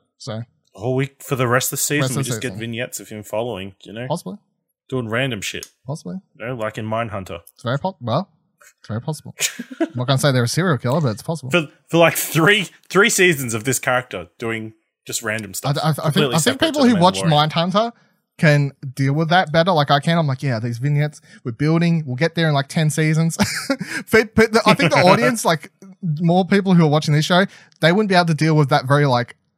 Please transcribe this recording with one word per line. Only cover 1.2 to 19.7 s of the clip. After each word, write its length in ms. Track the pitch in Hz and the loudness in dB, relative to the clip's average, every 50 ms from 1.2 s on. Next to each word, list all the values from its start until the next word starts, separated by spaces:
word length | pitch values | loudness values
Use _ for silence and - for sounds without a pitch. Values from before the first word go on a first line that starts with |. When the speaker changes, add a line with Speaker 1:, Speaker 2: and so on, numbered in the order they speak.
Speaker 2:
for 140 | - - 143 | -8 -6 -4
the 120 | 120 127 | -2 0
rest 200 | 120 120 131 - | 0 0 0 0
of 40 | - | -2
the 120 | 143 - - | -4 -6 -4
season, 180 | - 147 147 | -2 -2 0
Speaker 1:
Rest 100 | 135 131 | 0 -2
of 60 | - | -2
Speaker 2:
we 60 | 143 135 | -4 -4
Speaker 1:
the 40 | 123 | -4
Speaker 2:
just 120 | 123 107 | -6 -6
get 60 | 113 127 92 | -6 -8 -8
Speaker 1:
season. 60 | 104 | -8
Speaker 2:
vignettes 400 | 113 117 117 113 127 - - - | -10 -8 -8 -8 -8 -10 -10 -14
of 100 | 101 - | -14 -14
him 120 | 113 107 | -14 -14
following, 540 | 101 - 107 107 120 123 107 92 95 98 95 _ - | -12 -8 -6 -6 -4 -4 -6 -8 -10 -12 -16 _ -20
you 100 | - 98 | -16 -14
know? 140 | 113 123 | -12 -8
Speaker 1:
Possibly. 300 | 131 156 175 - 185 - - _ _ _ _ _ _ _ _ _ _ | -8 -8 -8 -8 -14 -16 -16 _ _ _ _ _ _ _ _ _ _
Speaker 2:
Doing 180 | 131 127 117 | -8 -8 -6
random 340 | 107 110 120 135 135 117 98 | -4 -4 -2 -2 -2 -4 -6
shit. 260 | 92 - - - - - _ _ _ | -8 -10 -10 -10 -14 -16 _ _ _
Speaker 1:
Possibly. 300 | 131 147 - - - - 190 - _ _ _ | -12 -12 -12 -10 -12 -12 -12 -14 _ _ _
Speaker 2:
You 80 | 107 | -10
know, 80 | 123 131 | -10 -8
like 220 | 117 107 107 - 120 | -6 -6 -6 -6 -6
in 60 | 107 | -6
Mindhunter. 540 | 110 110 113 117 110 107 101 92 - 90 - - - _ | -4 -4 -4 -4 -4 -6 -10 -10 -10 -14 -14 -16 -20 _
Speaker 1:
It's 100 | _ - | _ -6
very 140 | 117 131 | -4 -4
po-, 200 | 139 - 190 190 _ | -4 -4 -6 -8 _
well, 260 | 123 110 117 156 196 - _ _ _ _ _ _ | -6 -4 -4 -4 -4 -6 _ _ _ _ _ _
it's 280 | - - _ _ _ | -20 -20 _ _ _
very 140 | - 104 113 | -10 -8 -8
possible. 340 | - 156 156 - - - - - - - - | -6 -8 -10 -10 -12 -18 -8 -6 -6 -6 -6
Speaker 2:
<laughs> 220 | - 233 - 262 - | -10 -14 -16 -6 -6
Speaker 1:
I'm 80 | 330 330 - | -6 -4 -4
not 140 | 120 123 | -6 -2
gonna 100 | 131 135 | 0 0
say 140 | 131 - 143 | 2 2 2
they're 120 | 127 127 117 | 2 2 0
a 40 | |
serial 320 | 113 - 156 185 185 143 113 | 0 0 0 0 0 0 0
killer, 200 | - 120 135 175 | 0 -2 0 0
but 100 | 151 120 | 0 -2
it's 120 | 101 - | -2 -4
possible. 300 | - - 170 156 - 127 | -8 -8 -8 -8 -6 -2
Speaker 2:
For, 160 | 160 175 151 - _ _ _ _ | 0 0 0 -2 _ _ _ _
for, 60 | - 165 | 2 4
like, 160 | 165 160 - | 4 4 4
three, 540 | - - - - 156 165 202 208 214 175 - - _ _ _ | 0 -6 -2 0 2 4 4 4 2 0 -4 -10 _ _ _
three 220 | - 185 214 233 | 2 2 2 4
seasons 420 | - - 185 180 165 135 135 117 113 | 4 4 4 4 4 0 -2 -6 -6
of 120 | 110 110 | -4 -2
this 120 | 135 120 | -4 -4
character 520 | - - 135 127 127 123 - - 92 82 - _ _ | -2 -2 -2 -2 -2 -2 -6 -10 -12 -12 -14 _ _
doing 340 | 120 113 113 110 107 110 110 _ _ _ _ _ _ | -6 -6 -6 -6 -10 -14 -18 _ _ _ _ _ _
just 160 | - 117 - | -12 -10 -6
random 320 | 117 110 107 110 104 95 95 | -6 -4 -6 -6 -8 -10 -12
stuff. 240 | - - 135 143 | -6 -4 -4 -2
Speaker 1:
I, 120 | 156 - 156 | -2 -2 -2
I, 0 | |
I 40 | 147 | -2
think, 100 | - - | -2 -2
Speaker 2:
Completely 220 | - 139 - 151 | 0 0 2 0
Speaker 1:
I 120 | 127 143 165 | 2 0 0
think 40 | - | 0
Speaker 2:
separate 240 | 240 262 - 320 320 | 0 0 0 -2 -2
Speaker 1:
people 120 | 269 302 | 0 2
Speaker 2:
to 80 | 262 240 | 2 2
the 60 | 240 | 4
Speaker 1:
who 60 | 175 | 4
watch 180 | 175 185 190 190 | 4 2 2 2
Speaker 2:
Mandalorian. 300 | 190 165 151 147 151 156 | 0 2 2 4 2 2
Speaker 1:
Mindhunter 400 | - 170 170 185 170 208 233 233 - _ _ _ _ _ _ _ _ - | 0 -2 -2 0 0 0 0 0 -4 _ _ _ _ _ _ _ _ 0
can 320 | 170 151 147 143 143 135 - _ - 131 - | 4 4 4 4 2 0 -4 _ -14 -12 -6
deal 180 | - 135 139 139 | -2 -2 0 0
with 160 | 156 170 156 | 0 0 2
that 220 | 175 185 180 151 | 2 2 2 2
better. 200 | 147 165 170 196 | 2 2 2 2